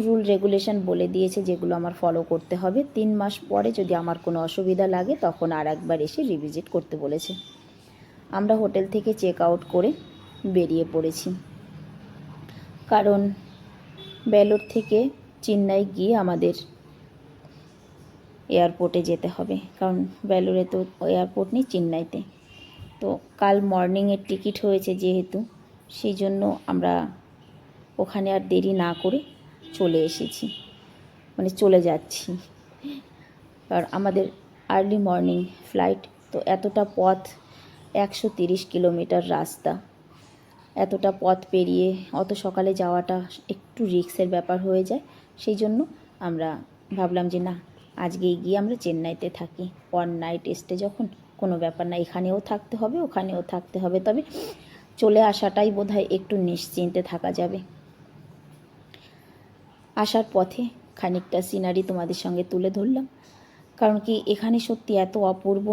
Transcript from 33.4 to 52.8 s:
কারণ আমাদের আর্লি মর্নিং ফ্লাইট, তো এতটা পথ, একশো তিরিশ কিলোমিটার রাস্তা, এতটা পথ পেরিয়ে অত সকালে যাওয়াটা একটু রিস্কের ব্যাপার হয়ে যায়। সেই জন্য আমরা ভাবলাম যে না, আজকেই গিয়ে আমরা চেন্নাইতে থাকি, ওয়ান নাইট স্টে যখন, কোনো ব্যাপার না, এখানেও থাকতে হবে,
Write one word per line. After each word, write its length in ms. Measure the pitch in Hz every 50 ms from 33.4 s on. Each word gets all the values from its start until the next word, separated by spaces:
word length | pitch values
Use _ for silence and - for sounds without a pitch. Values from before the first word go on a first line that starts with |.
| - - - - - -
কারণ 180 | - 175 165 -
আমাদের 360 | - 190 202 196 185 196 190 - - - - - - - - -
আর্লি 300 | 196 190 196 202 214 208
মর্নিং 400 | 202 185 180 175 180 180 175 180 180 185 - - - -
ফ্লাইট, 320 | - 190 180 190 196 190 - - - - - - -
তো 60 | - -
এতটা 380 | - 190 185 202 202 202 214 202 202 -
পথ, 240 | - 185 185 190 185 - - - - - - - - - - - - - - -
একশো 320 | 196 202 196 - - - 214 -
তিরিশ 260 | - 175 175 185 185 185 -
কিলোমিটার 520 | - 175 180 175 170 170 170 175 175 175 175 180
রাস্তা, 420 | 165 151 160 - - - - - 165 190 - - - - - - - - - - - - - - - - - - -
এতটা 340 | 196 196 190 196 185 196 196 185 190
পথ 180 | 175 180 185 185 185 -
পেরিয়ে 380 | - 185 180 180 180 180 185 185 185 185 185 - -
অত 180 | 160 190 190 208
সকালে 380 | 202 - 190 185 190 190 190 190
যাওয়াটা 420 | 190 180 175 175 175 175 185 185 185 180 180 - - - -
একটু 320 | - - - - - - 226
রিস্কের 420 | 190 180 175 175 - - - 185 180
ব্যাপার 300 | 180 175 170 - 180 185 190
হয়ে 160 | 190 185 185 185
যায়। 160 | 185 233 285 - - - - - - - -
সেই 160 | - 220 214
জন্য 240 | 196 214 214 214 240 311 - - - - - - -
আমরা 280 | 190 175 165 160 160 160 151 - - - - - - - 196
ভাবলাম 300 | 190 185 175 180 180 180 175
যে 120 | 180 175
না, 140 | 180 185 175 175 - - - - - - -
আজকেই 400 | - 180 170 180 180 180 180 175
গিয়ে 200 | 175 180 175 196 202
আমরা 180 | 202 220 247
চেন্নাইতে 520 | 233 - 175 165 160 165 165 165 - - 175
থাকি, 340 | - - 175 165 - - 180 180 - - - - -
ওয়ান 160 | 175 175 170 170 165 165
নাইট 220 | 165 170 165 - - 208 -
স্টে 160 | - - 185
যখন, 300 | 180 202 202 202 - 226 185 - - - - - -
কোনো 140 | 202 190 175 165
ব্যাপার 260 | 170 165 165 - 170
না, 100 | 175 175
এখানেও 420 | 175 170 - - 180 185 185 190 208
থাকতে 340 | 196 - 214 208 - - 233
হবে, 200 | 214